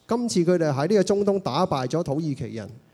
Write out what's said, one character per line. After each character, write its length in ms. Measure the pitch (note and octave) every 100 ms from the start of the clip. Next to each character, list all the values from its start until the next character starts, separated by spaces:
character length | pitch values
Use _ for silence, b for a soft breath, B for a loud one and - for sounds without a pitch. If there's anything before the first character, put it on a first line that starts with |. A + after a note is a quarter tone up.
| -
今 220 | A#3 A#3+
次 120 | F#3+
佢 120 | E3+ F3+
哋 140 | D#3
喺 140 | C3+ D#3
呢 80 | G#3+
個 60 |
中 220 | - G3+
東 160 | G3+ G3
打 260 | D#3+ C3+ F#3
敗 220 | C#3+ B2+
咗 140 | D#3
土 180 | D#3+ C#3+
耳 140 | E3
其 100 | C3
人。 260 | A2+ A2 G#2 A2+ b